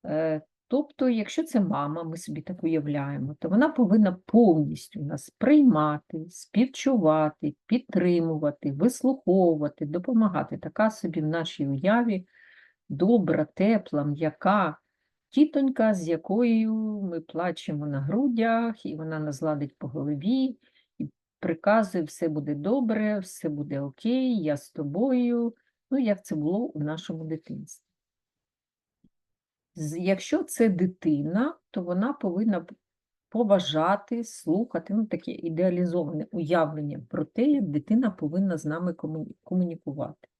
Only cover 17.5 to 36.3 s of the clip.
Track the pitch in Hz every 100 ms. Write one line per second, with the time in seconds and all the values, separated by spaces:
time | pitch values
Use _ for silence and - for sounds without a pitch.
17.5 | 170 - 151 147 139 139 202 277 226 226
18.5 | 226 233 220 - 156 160 156 151 139 160
19.5 | 147 143 _ 151 143 143 147 175 262 262
20.5 | 233 _ _ _ _ - _ _ _ -
21.5 | 165 - 220 202 190 151 - 170 151 143
22.5 | 147 165 262 233 214 214 208 185 - 165
23.5 | 147 147 139 139 - 226 254 262 226 156
24.5 | 143 - - 143 160 262 254 240 240 233
25.5 | 233 _ _ _ 269 233 196 - 156 147
26.5 | 196 247 151 147 160 - 160 160 160 -
27.5 | - - - _ _ _ _ _ _ _
28.5 | _ _ _ _ _ _ _ _ _ _
29.5 | _ _ - 151 165 180 190 - 302 -
30.5 | - 226 185 185 - 165 147 147 185 277
31.5 | - _ - 175 180 233 - 202 175 220
32.5 | 185 170 - _ _ _ _ _ 214 226
33.5 | 196 180 156 165 202 - 240 226 - -
34.5 | 175 240 170 - 208 220 175 - - 165
35.5 | 160 185 175 180 175 151 170 -